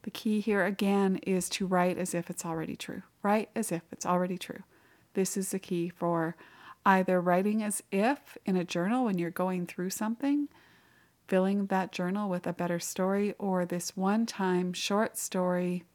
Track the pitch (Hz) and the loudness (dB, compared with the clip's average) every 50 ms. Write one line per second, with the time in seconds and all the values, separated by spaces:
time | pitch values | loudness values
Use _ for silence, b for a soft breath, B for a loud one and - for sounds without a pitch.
0 | - 208 - - - 226 214 214 202 226 208 202 175 196 202 - 202 196 202 196 | -10 -10 -10 -4 -2 0 0 0 2 2 2 2 2 0 0 0 2 2 4 4
1 | 196 190 190 - - 190 190 185 180 - - - 196 180 185 180 175 185 180 - | 4 2 2 0 0 0 0 0 0 -2 -4 -4 -2 2 2 2 4 2 2 -2
2 | 180 180 - 170 170 - 175 - - 170 165 160 160 - - - - - - 196 | -4 -2 -2 -4 -4 -4 -10 -8 -6 -6 -6 -4 -6 -6 -8 -10 -10 -10 -10 -12
3 | - _ _ _ - 202 208 220 208 - _ 220 214 - 175 165 - _ - - | -12 _ _ _ 0 2 2 2 0 -2 _ -4 -2 -2 -4 -6 -6 _ -14 -8
4 | - - 180 180 180 180 180 180 - - - - 190 b b b b b b b | -2 0 2 2 2 0 -4 -6 -8 -10 -12 -14 -14 b b b b b b b
5 | b b _ 196 190 185 - 196 190 - - 190 - - 185 170 170 180 - - | b b _ 0 0 0 0 -4 -2 -2 -4 -6 -4 -2 -2 -2 -2 -4 -4 -2
6 | 175 170 170 165 165 165 175 B B B B B B B B B _ 202 190 190 | 0 0 2 2 0 -2 -4 B B B B B B B B B _ 4 6 6
7 | 185 190 185 180 175 180 175 180 196 208 214 220 214 214 196 - - _ - 196 | 6 4 2 4 4 4 4 4 4 2 0 0 0 -2 -4 -4 -6 _ 0 2
8 | 208 247 285 - - - - - _ - 185 180 175 175 - 175 170 196 240 254 | 2 2 2 -2 -6 -20 -20 -8 _ 0 0 0 0 0 0 0 0 2 2 2
9 | 254 220 190 175 170 170 175 - 180 185 185 180 175 - - - 180 190 - - | 2 0 0 0 0 -2 0 0 0 0 0 -2 -4 -4 -6 -6 -4 -4 -4 -2
10 | 214 220 233 - 277 277 285 294 294 285 b b b b b b b b b b | -2 -4 -2 0 0 2 2 2 0 -2 b b b b b b b b b b
11 | b b b b _ - 190 185 185 190 202 202 196 196 190 190 185 185 - - | b b b b _ 2 2 4 4 4 2 0 0 0 0 0 0 -2 -4 -4
12 | 180 180 190 208 208 196 180 180 - - 170 - 175 175 175 170 - - - - | -2 -2 -2 -2 -2 -2 -4 -2 -2 -4 -4 -2 -2 -2 -2 -2 -4 -6 -2 0
13 | 185 190 196 202 202 208 - - 202 196 185 185 180 175 180 175 - - - 190 | 0 2 2 2 0 0 -2 -2 -2 0 0 0 0 0 -2 -6 -6 -6 -4 0
14 | 190 190 208 220 233 226 - - 190 185 180 180 180 180 180 - - - 202 208 | 0 2 2 2 0 -2 -2 -2 0 2 2 2 0 0 -4 -4 -2 0 2 2
15 | 220 - - - - - - 185 180 180 180 180 180 180 180 175 175 _ | 0 0 -2 -8 -8 -4 -2 0 0 2 2 0 0 0 -2 -4 -6 _